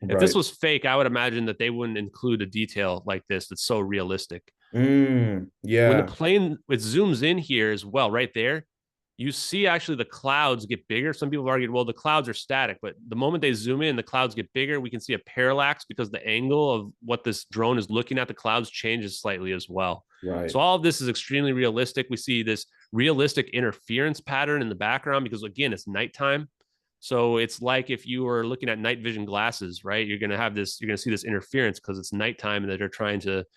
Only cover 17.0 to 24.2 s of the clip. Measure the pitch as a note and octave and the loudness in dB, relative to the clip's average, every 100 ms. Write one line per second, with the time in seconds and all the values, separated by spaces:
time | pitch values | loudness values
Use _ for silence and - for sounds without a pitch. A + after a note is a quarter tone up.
17 | A#2 B2 A#2 G#2 - G#2+ A2+ B2 G2 A2 | -4 -2 -2 -6 -4 0 2 2 0 -2
18 | A#2 C3 A#2+ G#2+ A2+ A#2 A2 - A2+ A#2 | 0 -2 -4 -4 0 0 -2 -4 -2 -2
19 | G2+ - G#2 F#2 F#2 F#2 - F2+ F#2 E2+ | -4 -6 -4 -4 -4 -4 -4 -2 -2 -2
20 | _ _ F2+ F2 E2 C3 F3 F#3 E3 D3+ | _ _ -6 -4 0 2 4 4 2 2
21 | B2+ - - C#3 C#3+ B2+ A#2+ A2+ B2+ C#3 | -2 -4 -2 0 0 2 2 2 0 -2
22 | B2+ A#2+ - A#2+ A2 G#2+ - _ _ A2+ | -4 -4 -2 0 0 -2 -6 _ _ 2
23 | D3 C3+ C#3+ C#3+ B2+ A#2+ A#2 - - A#2 | 4 4 2 0 0 0 0 -2 -4 0
24 | D#3 D3 | 0 -2